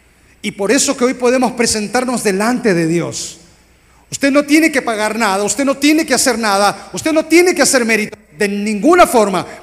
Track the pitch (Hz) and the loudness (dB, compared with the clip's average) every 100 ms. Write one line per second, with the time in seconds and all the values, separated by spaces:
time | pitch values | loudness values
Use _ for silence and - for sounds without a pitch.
0 | _ _ _ _ 202 - 196 269 - 269 | _ _ _ _ -10 -4 0 0 0 -2
1 | 247 269 247 254 247 - 226 220 208 247 | -2 0 0 0 0 -2 -2 -4 -4 -4
2 | 254 240 208 190 220 247 220 170 160 170 | -2 -2 -2 -2 -2 0 0 0 0 -2
3 | 143 123 - - - _ _ _ _ _ | -4 -8 -12 -16 -20 _ _ _ _ _
4 | _ - 277 277 285 311 320 277 - 214 | _ -2 0 2 2 2 2 0 -2 -4
5 | 214 214 220 190 208 - 277 269 285 311 | -4 -2 0 0 -2 -2 -2 0 2 2
6 | 320 240 262 233 220 196 202 - - 185 | 2 0 0 0 0 2 2 -2 -8 -6
7 | 320 311 311 330 359 339 254 269 226 220 | -2 -2 4 4 4 2 2 2 0 0
8 | 208 - _ 147 202 202 208 208 269 359 | -2 -10 _ -4 -4 -2 -4 0 4 4
9 | 330 247 202 180 - - | 4 4 2 0 -6 -12